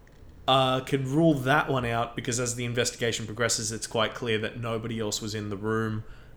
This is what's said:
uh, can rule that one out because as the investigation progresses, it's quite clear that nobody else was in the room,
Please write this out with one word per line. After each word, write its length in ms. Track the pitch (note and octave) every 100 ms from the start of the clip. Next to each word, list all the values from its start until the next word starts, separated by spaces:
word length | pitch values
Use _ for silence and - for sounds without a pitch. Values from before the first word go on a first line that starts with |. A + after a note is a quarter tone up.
| - - - - -
uh, 340 | C3+ C3 C3
can 300 | C3 C#3 C3
rule 240 | C#3+ E3
that 360 | C#3+ B2+ D3 -
one 160 | C3+ A#2+
out 280 | A#2 A#2 -
because 220 | A#2 A#2+
as 180 | B2 A#2
the 80 |
investigation 640 | A#2+ A#2+ A#2 - A#2+ G#2+ A2
progresses, 460 | G#2+ A#2 - A2
it's 140 | A2+ -
quite 280 | A#2 G#2+
clear 240 | - B2 A2
that 220 | G#2+ A#2+
nobody 400 | A#2 A2+ A#2 A2+
else 220 | G#2+ -
was 120 | A2
in 140 | G#2+ G#2
the 80 | G2
room, 480 | G#2+ A2+ A2 A2 - - -